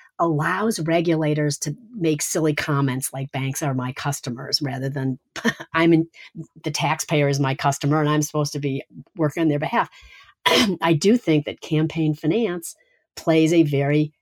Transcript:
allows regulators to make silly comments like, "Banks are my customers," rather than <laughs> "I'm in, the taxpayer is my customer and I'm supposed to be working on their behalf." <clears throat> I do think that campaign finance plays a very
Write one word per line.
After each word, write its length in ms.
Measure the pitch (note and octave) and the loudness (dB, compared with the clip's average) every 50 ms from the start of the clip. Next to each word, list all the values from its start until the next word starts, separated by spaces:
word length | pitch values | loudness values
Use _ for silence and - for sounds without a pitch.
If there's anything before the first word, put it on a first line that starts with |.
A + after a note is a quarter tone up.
| - _ _ - | -20 _ _ -2
allows 580 | E3+ E3+ D#3 C#3+ D#3 E3 F3+ F#3+ G#3+ A3+ A3 - | 0 0 2 0 0 0 -2 0 0 -2 -2 -2
regulators 800 | D#3+ D#3+ E3 F3 F3 E3+ D#3+ D#3 D#3+ D3+ D3+ D3+ D3+ D3 C#3 - | 0 0 2 2 2 2 0 2 2 0 0 2 0 0 -2 -2
to 160 | - D#3 D3 - - - | -6 -8 -8 -8 -14 -16
make 300 | - A3 E3 E3 D#3 D3 | -8 -2 0 0 0 0
silly 320 | - - - F3 D#3 D#3 D3 | -2 -2 -2 0 2 2 0
comments 580 | - - - D3 C#3 C#3 C3 B2+ C3 C3 - | 0 -2 0 0 0 0 0 -2 -4 -6 -6
like, 200 | - C3+ C#3 C#3 | -6 -8 -8 -6
"Banks 300 | - C3+ C3+ C3+ C3 - | -6 -4 -4 -4 -4 -4
are 120 | D#3+ C#3+ C3 | -4 -2 -2
my 180 | C3 B2 B2+ | -2 -4 -6
customers," 680 | C3 - - C#3+ C#3 - - C3 A#2+ A2+ C#3 B2+ - - | -8 -6 -6 -6 -6 -4 -6 -8 -8 -8 -8 -6 -6 -4
rather 260 | D3+ C3+ B2+ C3 C3 C3+ | -4 -6 -6 -6 -6 -6
than 300 | C#3 C#3 C3 C3 B2+ - _ _ _ | -4 -2 -4 -4 -4 -6 _ _ _
<laughs> 400 | - - A3+ - - - - - | -4 -4 -4 -4 -4 -12 -6 -2
"I'm 180 | E3 E3 E3+ | 2 4 4
in, 160 | E3+ D#3+ D#3+ - _ - - - _ D#3+ D#3 - _ D#3 | 4 4 2 -2 _ -20 -20 -18 _ -16 -16 -16 _ -8
the 80 | - D#3+ | -8 -6
taxpayer 580 | D3 - D#3 D3 D#3 - - - D#3+ D3 C#3+ C#3+ | -4 -2 -2 -2 -2 -4 -4 -2 0 2 2 2
is 120 | C#3 C#3 | 2 0
my 140 | C#3+ C3+ C3+ | 0 0 -2
customer 460 | - - C#3+ C3+ - - C#3+ D3+ D#3 | 0 0 -2 -2 0 0 0 2 2
and 80 | D3+ D3 | 2 2
I'm 140 | D3+ D#3 | 2 0
supposed 300 | D3 - - D3+ D3 D3 | 0 -2 -2 -4 -4 -2
to 80 | - D3 | -4 -4
be 220 | C#3 C#3 C3+ C3 - _ - - - _ _ | -4 -4 -4 -6 -8 _ -18 -20 -20 _ _
working 260 | F3+ D#3+ D3 - F3 | -2 -2 0 0 0
on 60 | E3 D#3 | 0 2
their 100 | D3 D3 | 2 0
behalf." 300 | D3+ - A#3 A3+ F3 - - - - - - - | -2 -2 0 -2 -2 -2 -6 -18 -20 -20 -20 -20
<clears throat> 280 | - - _ _ _ | -20 -20 _ _ _
I 460 | - A#3 B3 B3+ G3+ F3+ - - E3+ | 2 4 4 4 2 0 0 2 2
do 240 | E3 D3 - G3 A#3+ | 2 4 4 4 4
think 280 | A#3+ - E3+ D#3 D3+ D3 | 4 4 2 2 2 2
that 160 | - F#2+ - | -2 -8 -10
campaign 540 | - - D#3+ D3+ D#3 D#3 - E3 D#3 D#3 D3+ | -6 -2 0 0 0 0 0 0 0 0 0
finance 640 | - - D3+ F3+ A#3 A#3 F#3+ F3 F3 E3 - - _ _ _ _ _ _ _ _ | 0 -2 0 0 0 0 -2 -4 -6 -10 -12 -16 _ _ _ _ _ _ _ _
plays 360 | - - E3+ D#3+ D#3+ D#3+ D#3 | -6 0 2 4 4 6 6
a 120 | F3 E3+ D#3+ | 6 4 4
very 480 | D3 C#3+ C#3 C#3 C#3+ D3 D3+ D3+ D3+ - _ | 4 2 0 2 2 2 2 0 0 -4 _